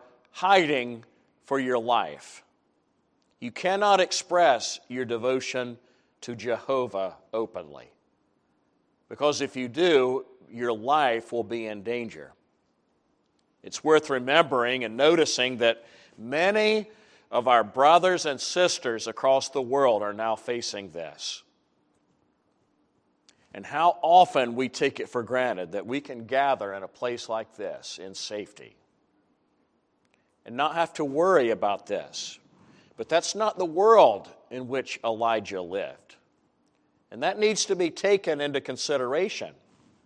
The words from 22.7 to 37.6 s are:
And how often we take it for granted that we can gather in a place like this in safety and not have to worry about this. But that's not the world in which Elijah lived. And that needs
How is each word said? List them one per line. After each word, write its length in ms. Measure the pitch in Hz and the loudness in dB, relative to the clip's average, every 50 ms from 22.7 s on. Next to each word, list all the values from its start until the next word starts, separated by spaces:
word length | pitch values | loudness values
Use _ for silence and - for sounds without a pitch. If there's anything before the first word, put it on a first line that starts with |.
| _ _ _ _ _ _ _ _ _ _ _ _ _ _ _ _ | _ _ _ _ _ _ _ _ _ _ _ _ _ _ _ _
And 140 | - 101 98 | -16 -16 -14
how 320 | - 139 151 165 175 165 - | -8 -2 2 2 2 2 2
often 540 | - 160 175 185 180 - - 143 123 120 117 | 2 6 8 8 8 8 4 0 0 0 0
we 140 | 123 131 123 | -4 -4 -4
take 320 | - - 147 139 139 - | -2 -2 -2 -2 -2 -4
it 80 | 113 - | -12 -6
for 160 | - 123 113 | -6 -6 -4
granted 480 | 107 127 127 127 123 101 90 90 82 | -2 -2 0 0 0 -2 -4 -6 -6
that 120 | 90 101 87 | -8 -8 -6
we 160 | 107 131 143 | -6 -6 -6
can 240 | 143 - 131 117 113 | -6 -8 -14 -14 -8
gather 480 | 107 127 135 139 139 131 98 104 101 | -2 0 0 2 2 0 -2 -4 -8
in 120 | 98 98 95 | -8 -10 -12
a 40 | 92 | -14
place 400 | _ - 123 123 120 113 - - | _ -8 -6 -6 -6 -6 -8 -8
like 280 | 110 110 107 _ _ | -8 -8 -8 _ _
this 420 | - 101 87 73 67 - - - - | -10 -10 -10 -10 -10 -14 -16 -14 -14
in 140 | 90 98 95 | -14 -14 -14
safety 640 | - - - 107 104 95 - - - 64 57 _ _ _ _ _ _ _ _ _ _ _ _ _ _ _ _ _ _ _ _ _ _ _ _ _ _ _ _ _ _ _ _ _ _ - | -12 -12 -10 -10 -10 -10 -12 -16 -20 -20 -20 _ _ _ _ _ _ _ _ _ _ _ _ _ _ _ _ _ _ _ _ _ _ _ _ _ _ _ _ _ _ _ _ _ _ -18
and 100 | - 117 | -12 -4
not 200 | 127 147 156 160 | -2 -2 -2 0
have 180 | 170 165 160 - | -2 -2 -2 -2
to 100 | - 151 | -6 -4
worry 460 | 139 135 151 170 190 185 151 123 117 | -2 0 2 4 4 6 4 4 4
about 360 | 107 90 107 101 101 95 - | 0 0 0 -2 -2 -4 -4
this. 520 | - 101 87 73 67 - - - - - - _ _ _ _ _ _ - _ _ _ _ | -6 -6 -6 -6 -10 -14 -14 -14 -14 -16 -18 _ _ _ _ _ _ -20 _ _ _ _
But 120 | - 113 - | -12 -6 0
that's 260 | 160 170 165 - - | 0 0 0 0 -4
not 240 | 202 220 214 - 180 | -2 -2 -2 -2 -2
the 60 | 180 | -6
world 600 | 165 151 175 202 220 226 202 160 120 104 95 - - - _ _ - | -2 0 4 6 8 10 10 8 8 6 2 -6 -14 -20 _ _ -12
in 180 | 123 127 127 117 | -12 -10 -8 -6
which 320 | 135 131 123 - - - - | -6 -6 -6 -6 -10 -6 -4
Elijah 560 | 117 113 110 117 113 113 110 101 95 98 92 | -4 -2 0 0 0 0 0 -2 -4 -8 -8
lived. 560 | 90 85 92 101 85 67 67 - _ _ - _ _ _ _ _ _ _ _ _ _ _ _ _ _ _ _ _ _ - | -8 -6 -6 -6 -6 -8 -12 -18 _ _ -20 _ _ _ _ _ _ _ _ _ _ _ _ _ _ _ _ _ _ -18
And 120 | - 113 | -10 -4
that 160 | 143 180 202 208 | -4 -4 -2 2
needs 280 | 214 214 214 - | 2 2 2 0